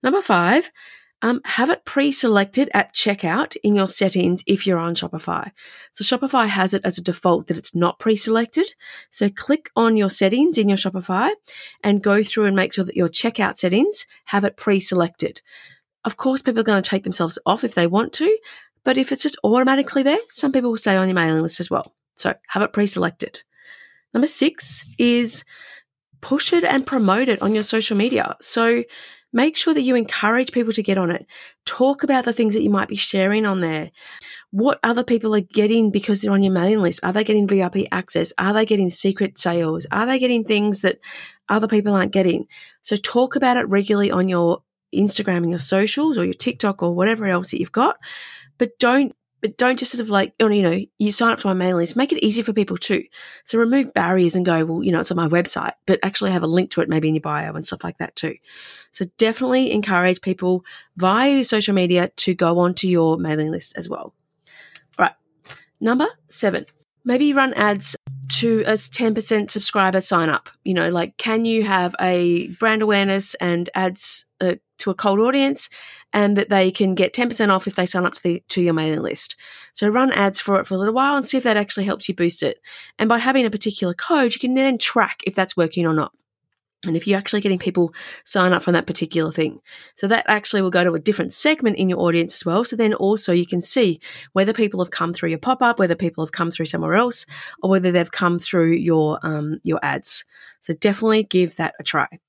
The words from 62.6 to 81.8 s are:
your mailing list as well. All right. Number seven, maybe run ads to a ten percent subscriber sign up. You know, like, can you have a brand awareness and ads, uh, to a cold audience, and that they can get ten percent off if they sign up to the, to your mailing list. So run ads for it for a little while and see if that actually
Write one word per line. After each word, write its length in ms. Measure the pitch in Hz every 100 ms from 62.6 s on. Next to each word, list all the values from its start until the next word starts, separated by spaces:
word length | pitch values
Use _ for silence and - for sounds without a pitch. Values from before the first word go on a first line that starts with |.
| 175 175 185
your 300 | 175 160 160
mailing 320 | 160 156 156
list 240 | 170 - -
as 120 | 175
well. 240 | - - _ _ _ _ - - - _ -
All 60 | 175
right. 80 | - _ _ - - _ _
Number 280 | 220 254 349 494 _
seven, 400 | - 208 180 - _ _ _
maybe 300 | 240 247 294
run 220 | 277 269 -
ads 400 | 208 208 - - - - -
to 300 | - 233 220 -
a 100 | 214
ten 380 | - - 226 214
percent 340 | 208 214 202
subscriber 520 | 208 - 208 190 190
sign 280 | 185 175 165
up. 200 | 147 - _
You 120 | - 185
know, 140 | 165
like, 280 | 175 - -
can 280 | 220 220 226
you 180 | 226
have 320 | 208 190 180 185
a 500 | 185 180 175 170 - 180
brand 240 | 226 220
awareness 500 | 214 202 196 196 196 -
and 360 | 180 175 175
ads, 540 | 190 185 190 - - - _
uh, 160 | 185 - _ _
to 100 | -
a 60 | 190
cold 240 | 208 196
audience, 500 | 233 277 269 277 - - - - _
and 240 | 208 202 202
that 140 | 202
they 220 | 196 185
can 240 | 185 190 185
get 180 | 180
ten 160 | - 240
percent 220 | 240 208
off 160 | 190 202
if 80 | -
they 100 | 180
sign 200 | 185 180
up 100 | -
to 80 |
the, 200 | 175 175 _
to 120 | -
your 120 | 175
mailing 300 | 160 156 151
list. 340 | 107 - - - - - -
So 160 | - 208
run 240 | 226 262
ads 300 | - 196 196
for 180 | - 196
it 80 | -
for 60 |
a 40 | 190
little 160 | 202
while 220 | 233 277 285
and 100 | -
see 120 | 262
if 60 |
that 120 | 247 208
actually 300 | 208 -